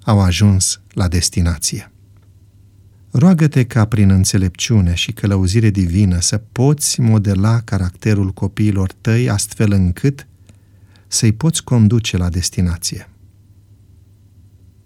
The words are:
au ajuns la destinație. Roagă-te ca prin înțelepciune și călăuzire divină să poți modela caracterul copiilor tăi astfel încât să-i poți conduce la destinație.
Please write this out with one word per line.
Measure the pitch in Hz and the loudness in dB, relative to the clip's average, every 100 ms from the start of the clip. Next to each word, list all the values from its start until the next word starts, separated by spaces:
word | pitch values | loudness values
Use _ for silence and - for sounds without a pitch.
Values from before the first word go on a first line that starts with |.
au | - 104 | -2 2
ajuns | 95 85 104 95 - - _ | 2 2 2 2 0 -6 _
la | - 92 | -4 -2
destinație. | 90 - - 85 71 - - - _ _ - _ - _ _ - _ - _ - | -2 -2 -2 -2 -2 -6 -8 -14 _ _ -20 _ -20 _ _ -20 _ -20 _ -6
Roagă-te | 127 170 175 156 139 | 2 4 4 2 0
ca | 117 120 107 | 0 0 0
prin | 110 98 | 2 4
înțelepciune | 95 98 104 92 - - 110 87 | 4 2 0 -2 -4 0 0 2
și | 87 - | -2 -4
călăuzire | - 98 98 92 110 110 | -4 -2 0 0 2 2
divină | 101 90 90 101 87 | 0 0 2 2 0
să | - 107 | -2 -4
poți | - - 131 147 - - | -6 -2 0 0 -2 -2
modela | 117 110 101 95 107 117 | 2 2 2 0 2 0
caracterul | 113 98 90 - 110 101 95 | -2 -4 -4 -4 -2 0 -2
copiilor | - 98 - 107 98 92 - | -4 -8 -2 -2 0 -2 -4
tăi | - 113 123 | -2 0 0
astfel | 101 - - 110 | -2 -4 -2 0
încât | 98 90 87 135 139 - _ - - _ _ - - _ | 2 0 0 -4 -4 -12 _ -20 -20 _ _ -20 -20 _
să-i | - 113 | -2 0
poți | 110 160 - | 0 -2 -4
conduce | - 120 107 117 110 92 | -2 2 4 2 -2 -4
la | 87 | -2
destinație. | 85 85 - 90 85 - - - _ - _ _ - _ - _ - _ _ _ - - - - _ | -4 -6 -2 -2 -2 -8 -10 -16 _ -20 _ _ -20 _ -20 _ -20 _ _ _ -20 -20 -20 -20 _